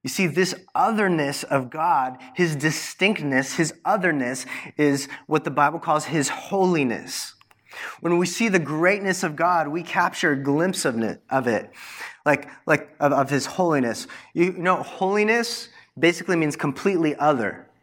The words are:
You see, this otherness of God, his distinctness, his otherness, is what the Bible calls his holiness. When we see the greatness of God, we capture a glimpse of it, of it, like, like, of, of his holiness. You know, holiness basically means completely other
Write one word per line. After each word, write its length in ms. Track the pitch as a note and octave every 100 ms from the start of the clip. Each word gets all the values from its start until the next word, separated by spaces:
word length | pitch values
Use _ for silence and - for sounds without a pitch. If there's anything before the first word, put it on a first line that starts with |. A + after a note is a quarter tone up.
You 60 | C3
see, 160 | - F3+
this 280 | C#3+ F#3 - -
otherness 680 | - G3 G#3+ G3 E3 C#3+ C#3
of 260 | - C#3 B2
God, 480 | D#3 E3+ C#3+ C3 B2+ -
his 200 | - E3+
distinctness, 1000 | D3 D#3 D3+ - - F#3+ G3 D3 C3 C3+
his 180 | - D#3 - E3+
otherness, 580 | G#3 F3+ D3 B2 C3 - - D3 -
is 320 | D3 C#3 - - -
what 180 | D3+
the 60 | D#3
Bible 280 | C#3 D3 E3
calls 260 | E3+ D3+
his 240 | - D#3+ C3+
holiness. 1040 | - - G3 F#3 E3+ C3 G2 - - - - _ _ _ - - -
When 180 | E3+ F3
we 80 | F3+
see 220 | - A3+
the 100 | F#3
greatness 640 | C#3 D#3 F3 G3+ G3 F#3
of 120 | E3+
God, 340 | D3+ F3 E3+ D3
we 140 | E3
capture 500 | E3 F#3+ F3+ - E3
a 40 | C#3
glimpse 480 | C#3 C#3+ F#3 F3+
of 160 | D3+ A2+
it, 220 | A2 - _
of 160 | C3 B2
it, 260 | G#2 - - - - - - D3
like, 220 | C#3 - - -
like, 280 | D3 - _
of, 120 | C#3+
of 180 | C#3 C3+
his 160 | C#3+ B2+
holiness. 600 | - F3 D3 A#2+ G#2+ - - -
You 180 | D#3+ F3
know, 300 | F3+ F3 E3+
holiness 880 | - - F#3+ G#3 G#3 A#3 A#3 - - - _ -
basically 380 | E3 E3+ F#3 F3
means 180 | D3+
completely 640 | C#3+ D3 C3+ G3 F#3 D#3 C#3+
other 500 | D3 C3+ G2+ - - _